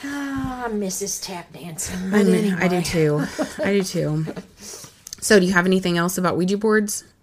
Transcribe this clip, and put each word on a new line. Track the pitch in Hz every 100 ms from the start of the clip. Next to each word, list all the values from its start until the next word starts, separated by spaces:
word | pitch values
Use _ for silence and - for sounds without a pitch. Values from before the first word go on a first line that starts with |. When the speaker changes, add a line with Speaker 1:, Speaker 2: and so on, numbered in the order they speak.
Speaker 1:
Ah, | 285 285 277 269 262 254 240
Missus | 208 196 - 196 -
Tap | - 180 165
dancing. | - 170 160 - 185 190
But | 208
Speaker 2:
I |
mean, | 196 214 208
I | 185 180
do | 180
Speaker 1:
anyway. |
Speaker 2:
too. | 170 170 151 147 190 - - -
I | 302
do | 202
too. | 185 170 147 151 156 - - - - - - - - -
So, | - 208
do | 180
you |
have | 185 185
anything | 185 180 170
else | 175 185
about | 180 156
Ouija | 180 202
boards? | 220 214 208 - - _